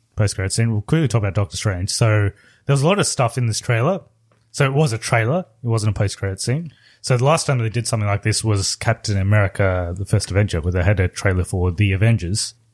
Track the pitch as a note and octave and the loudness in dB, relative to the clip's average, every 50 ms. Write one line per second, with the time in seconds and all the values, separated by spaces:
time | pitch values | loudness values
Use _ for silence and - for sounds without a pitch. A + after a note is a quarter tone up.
0 | _ _ _ - G#2+ F#2+ - - F#2+ F#2+ - - A2+ A#2 A2 G#2 - - D#3 D#3+ | _ _ _ -2 -2 0 0 -2 -4 -4 0 0 0 0 0 -2 -2 0 0 0
1 | D#3+ B2+ - A#2 G2+ G2 E2+ G#2 G2+ - - - - A2+ F2+ F2 F#2+ - - - | 2 2 0 0 0 0 0 -2 -2 -2 -4 -4 -4 -4 -2 -2 -4 -4 -2 0
2 | A#2+ A2 G#2+ G#2+ G2+ G2 - - _ _ _ _ _ - C#3+ C3+ C3+ E3 G3+ G3+ | 2 2 4 2 2 0 -2 -6 _ _ _ _ _ -2 0 2 2 2 2 2
3 | D3+ - - - B2+ A#2 - B2+ B2 A2+ G#2+ - - - A#2+ A2+ A#2+ D#3+ G3 F3+ | 0 -2 0 0 -2 0 0 -2 -2 -2 -2 -4 -2 -2 0 0 2 0 -2 -2
4 | - _ _ _ _ _ _ _ _ _ - - C#3+ C3+ C#3 C#3+ D#3+ B2+ A2 G#2+ | -6 _ _ _ _ _ _ _ _ _ -2 0 0 2 2 2 2 2 0 -2
5 | - - C3 A#2 A2 A2+ D3 F#3 F3+ - _ _ - A#2 A2+ A2+ G#2 A2 G2+ - | -2 0 0 2 2 2 0 -2 -4 -6 _ _ -4 -2 0 0 0 0 0 0
6 | G#2+ G2 - - - G2 F#2+ - - A#2 B2 D#3 F3 D3+ - _ _ _ _ _ | 0 -2 -2 -4 -6 -6 -6 -4 -4 -4 -4 -4 -4 -8 -14 _ _ _ _ _
7 | - - C3 A#2+ C3 C#3+ D#3+ D#3+ - - C3+ A#2+ A2+ A2 F#2+ A#2+ A#2 - - A2 | -2 -2 0 2 4 2 2 2 0 0 0 0 0 -2 -2 -4 -2 -2 -2 0
8 | G#2 G#2 G2+ G2+ - A2 G#2 - - A2 G#2 G2+ F#2+ - - - - A#2+ A2+ - | 0 0 0 0 0 -2 -2 0 0 0 0 0 0 -2 -4 -4 -2 -2 -2 -2
9 | - - G2+ G2 F#2+ G2+ G#2 G#2+ G2+ F#2 - - G2+ F#2+ F#2 F#2 F2 E2+ F#2 G2 | -4 -4 -2 0 2 4 4 4 4 2 0 0 0 0 0 0 -2 -4 -6 -8
10 | G2 - - G2+ - - F2+ G2 G#2+ G2 - E2 D2+ F2+ F2+ F#2 E2+ F#2+ G#2+ F#2+ | -2 0 0 0 0 0 0 0 2 2 0 -2 -2 0 0 2 2 2 2 2
11 | F#2 F2 - - - G2+ F#2 F2+ F2 - - F#2 F2+ F2+ E2+ F2+ G#2+ G2 F#2+ F#2 | 2 0 -2 -2 -2 0 0 0 0 -2 -2 -2 -2 -2 0 2 2 2 2 2
12 | G#2 A#2 A#2 G2 F2 E2+ G2 G#2+ - - - _ _ _ | 2 2 2 2 0 -2 -4 -4 -6 -6 -10 _ _ _